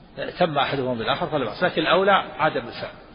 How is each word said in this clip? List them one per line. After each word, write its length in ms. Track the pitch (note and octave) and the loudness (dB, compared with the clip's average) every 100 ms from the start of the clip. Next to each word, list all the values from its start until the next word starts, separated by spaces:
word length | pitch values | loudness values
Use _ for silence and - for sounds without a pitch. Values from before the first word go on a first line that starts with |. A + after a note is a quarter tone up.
| - - C3+ - | -18 -10 -10 0
تم 180 | F3+ C#3+ | 0 2
أحدهما 360 | B2+ C#3 B2+ | 0 0 -2
بالآخر 340 | A#2+ A2 C#3 E3 | -2 -2 -2 -2
فلا 180 | D3+ A2+ | -2 -2
بأس، 180 | G#2 | 0
لكن 180 | F3+ - | 0 0
الأولى 300 | D3+ E3 G3 | 2 4 6
عدم 560 | F#3+ - - D#3 C#3 A#2 | 4 2 0 0 0 -6
الفعل 260 | - - - - | -10 -12 -12 -20